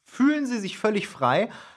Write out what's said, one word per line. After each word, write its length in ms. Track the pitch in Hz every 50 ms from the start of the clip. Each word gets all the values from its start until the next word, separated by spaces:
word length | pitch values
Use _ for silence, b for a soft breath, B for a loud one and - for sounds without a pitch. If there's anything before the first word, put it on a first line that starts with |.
| _
fühlen 420 | _ - - 254 294 302 302 285
Sie 140 | 247 240 226
sich 180 | 196 185 - -
völlig 300 | - 214 214 208 - -
frei. 420 | - - 135 123 127 160 208 247 B B B B B